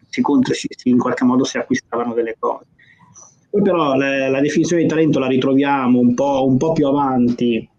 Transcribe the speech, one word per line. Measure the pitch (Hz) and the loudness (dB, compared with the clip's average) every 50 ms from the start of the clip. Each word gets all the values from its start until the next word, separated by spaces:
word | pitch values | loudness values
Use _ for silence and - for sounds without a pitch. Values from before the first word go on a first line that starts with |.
| _ _ | _ _
si | - 131 123 | -8 -4 -2
contra-, | 135 143 135 123 117 117 | 0 2 2 2 0 -2
si, | - - - | -4 -6 -10
si, | - - - 123 | -12 -6 -2 0
in | 123 123 | 2 2
qualche | 117 123 120 - 127 | 2 0 -2 0 0
modo | 127 127 131 135 | 2 2 2 0
si | - - 123 | 0 -2 -6
acquistavano | - - 127 127 - _ - 117 120 120 117 | -4 -4 -4 -6 -4 _ -6 -6 -4 -4 -4
delle | 117 113 113 113 - | -4 -4 -4 -6 -6
cose. | - 117 113 - - _ _ _ _ _ _ _ - _ _ - - - _ _ _ _ | -6 -6 -6 -6 -10 _ _ _ _ _ _ _ -20 _ _ -20 -20 -20 _ _ _ _
Poi | - 202 | -2 0
però | 202 196 180 170 156 139 131 | 2 2 2 2 0 0 0
la, | 131 139 139 139 139 135 131 | 0 0 0 -2 -2 -2 -2
la | 131 135 | 0 0
definizione | 143 147 147 165 160 - 180 170 156 | 0 0 0 0 0 0 0 0 0
di | - | 0
talento | 156 160 160 151 - 131 | 2 2 2 2 2 0
la | 131 | 0
ritroviamo | 127 131 127 131 135 135 135 143 143 143 135 127 123 123 123 | 0 0 0 0 2 2 2 2 2 0 0 0 2 2 4
un | 123 120 123 | 4 2 2
po', | 127 139 143 139 131 135 | 0 0 0 0 0 0
un | 135 131 | 0 0
po' | 127 156 160 165 | 0 0 0 0
più | 160 147 | 0 0
avanti | 135 139 143 139 131 131 123 123 120 117 - 123 120 113 110 - - _ | 2 2 0 0 0 0 0 0 0 0 0 -2 -2 -2 -2 -4 -8 _